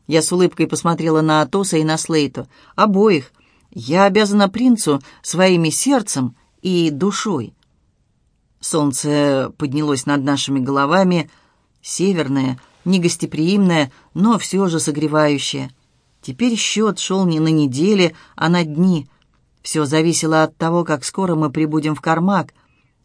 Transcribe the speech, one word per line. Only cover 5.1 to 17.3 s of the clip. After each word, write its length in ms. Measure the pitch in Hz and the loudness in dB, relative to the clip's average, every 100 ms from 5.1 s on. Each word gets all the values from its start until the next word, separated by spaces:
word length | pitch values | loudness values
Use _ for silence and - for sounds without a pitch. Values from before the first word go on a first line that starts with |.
| - | -16
своими 460 | - 165 185 175 160 | -6 2 4 4 0
сердцем 680 | 151 269 269 208 139 123 - _ _ | -2 0 0 -2 -4 -4 -6 _ _
и 300 | 185 175 165 | -2 0 0
душой». 640 | 139 190 196 226 151 107 - _ _ _ _ _ _ _ _ _ _ - | 0 -2 -2 -4 -4 -6 -14 _ _ _ _ _ _ _ _ _ _ -6
Солнце 880 | 160 147 131 147 147 147 135 127 - | -2 -2 -2 -2 0 2 0 -2 -6
поднялось 480 | 147 143 151 135 147 | -6 -2 -2 -2 -2
над 160 | 143 | -2
нашими 360 | 135 139 135 139 | 0 -2 -2 -2
головами, 680 | 127 139 139 180 190 175 - _ _ _ _ _ | -2 -2 0 2 2 0 -2 _ _ _ _ _
северное, 760 | - - 190 175 135 139 131 127 - _ | -12 -2 0 0 -2 -2 -2 -6 -12 _
негостеприимное, 1080 | 175 190 170 - 165 147 160 202 185 165 135 - _ 156 | -2 0 0 -2 -6 -2 0 2 2 2 -2 -6 _ -2
но 240 | 214 214 | 0 0
все 280 | - 202 190 | -2 -2 0
же 120 | 160 | -2
согревающее. 880 | 160 151 151 151 151 139 - 139 131 - _ _ _ _ | -4 -2 -2 2 0 0 -4 -8 -10 -16 _ _ _ _
Теперь 320 | - 131 247 220 | -14 -4 -2 0
счет 420 | - 202 214 175 | -2 -2 -2 -2
шел 300 | - 190 | -4 0
не 120 | 185 | 0